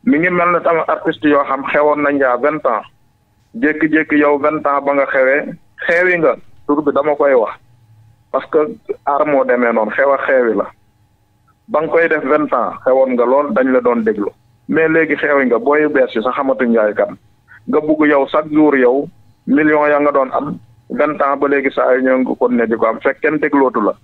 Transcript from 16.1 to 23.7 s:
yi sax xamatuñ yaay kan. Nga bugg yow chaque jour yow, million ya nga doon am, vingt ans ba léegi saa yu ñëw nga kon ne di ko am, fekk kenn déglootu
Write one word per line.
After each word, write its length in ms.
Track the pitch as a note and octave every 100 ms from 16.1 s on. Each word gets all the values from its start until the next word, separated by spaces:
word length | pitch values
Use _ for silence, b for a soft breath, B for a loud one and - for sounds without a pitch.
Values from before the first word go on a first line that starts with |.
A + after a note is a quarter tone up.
| A2+
yi 60 |
sax 140 | A2+ B2
xamatuñ 380 | C3+ C3 B2
yaay 200 | A2+ G#2+
kan. 220 | - G2+ - _ _ _ B -
Nga 120 | D3
bugg 240 | D3+ D3+ D3+
yow 200 | C#3+ C3+
chaque 240 | D3+ D#3
jour 240 | D3+ D3+ C#3
yow, 320 | B2 C3+ D3 _ _ _ -
million 400 | C#3 D3+ D3+ D3
ya 120 | D3
nga 120 | D3
doon 180 | C#3+ B2+
am, 240 | C3+ D3 - - _ _
vingt 320 | B2 D3 D3
ans 160 | C#3 C#3
ba 100 | C#3+
léegi 240 | C#3 C3+
saa 240 | C#3 B2+ B2+
yu 60 |
ñëw 140 | C3 C3
nga 160 | B2+ -
kon 100 | B2 B2
ne 120 | A2+
di 80 | A2+
ko 100 | A2+
am, 120 | A2+
fekk 200 | C#3+ -
kenn 160 | D3+ D3+
déglootu 420 | D3+ C#3+ B2+